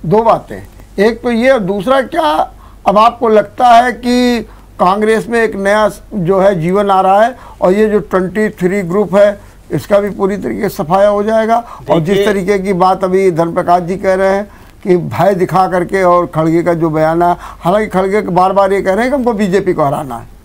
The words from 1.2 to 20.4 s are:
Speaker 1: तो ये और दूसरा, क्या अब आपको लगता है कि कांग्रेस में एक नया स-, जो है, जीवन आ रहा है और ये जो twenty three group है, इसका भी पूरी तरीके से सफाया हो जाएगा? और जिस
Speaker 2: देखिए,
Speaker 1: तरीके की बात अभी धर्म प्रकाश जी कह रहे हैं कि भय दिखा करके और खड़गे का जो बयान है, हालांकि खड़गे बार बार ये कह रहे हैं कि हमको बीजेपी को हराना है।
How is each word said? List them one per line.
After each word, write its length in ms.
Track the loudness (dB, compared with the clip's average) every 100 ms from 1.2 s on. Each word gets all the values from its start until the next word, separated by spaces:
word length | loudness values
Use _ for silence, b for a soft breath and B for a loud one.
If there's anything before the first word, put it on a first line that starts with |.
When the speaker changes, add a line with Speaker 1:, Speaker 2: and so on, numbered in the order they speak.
Speaker 1:
तो 80 | -4
ये 200 | 0 2
और 80 | 2
दूसरा, 440 | 0 -4 0 -2
क्या 500 | 0 -2 0 -2 -4 -10 b b 0
अब 100 | 4
आपको 300 | 2 2 2
लगता 400 | 2 0 0 6
है 240 | 6 4
कि 540 | -2 0 2 2 0 -6 B B -2
कांग्रेस 460 | 0 2 2 0 0
में 140 | -2
एक 140 | -2 -2
नया 320 | 0 0 0
स-, 140 | -4 -10
जो 260 | -6 0 2
है, 200 | 2 2
जीवन 300 | -2 0 2
आ 100 | 2
रहा 220 | 2 2
है 140 | 2 -2 B B
और 120 | 0
ये 160 | 2 2
जो 100 | 0
twenty 500 | -2 -4 -2 -4 -4
three 340 | -2 -2 -2
group 320 | -2 -2 0
है, 360 | 2 2 0 b b -8
इसका 260 | -8 0 -2
भी 120 | 0
पूरी 260 | -4 -4 -4
तरीके 320 | -6 -4 -6
से 0 |
सफाया 400 | -6 -2 2 2
हो 140 | 2
जाएगा? 580 | 0 0 0 -2 -2 -16 -2
और 100 | -2
जिस 80 | 0
Speaker 2:
देखिए, 240 | 0 0
Speaker 1:
तरीके 260 | 0 0 -2
की 140 | -2
बात 320 | 0 0 0
अभी 260 | 0 2 2
धर्म 240 | 0 -2
प्रकाश 280 | -2 0 0
जी 140 | 0 -4
कह 180 | -2
रहे 140 | 0 0
हैं 220 | -2 -6 B B B
कि 140 | 0 0
भय 380 | 0 0 0
दिखा 340 | 0 0 0 0
करके 340 | -2 -2 0
और 240 | 2 2 0
खड़गे 360 | -2 0 0
का 120 | 0
जो 160 | 0 -2
बयान 320 | 0 0 2
है, 140 | 0 -2
हालांकि 460 | -8 -6 -2 -2 -2
खड़गे 340 | -2 0 -2
बार 320 | 0 0 2
बार 200 | 2 2
ये 100 | 0
कह 100 | 0
रहे 100 | -2
हैं 80 | -2
कि 60 | -2
हमको 160 | -2
बीजेपी 400 | -2 0 0 0
को 120 | -2
हराना 320 | -2 -2 -6 -12
है। 100 | -14 -20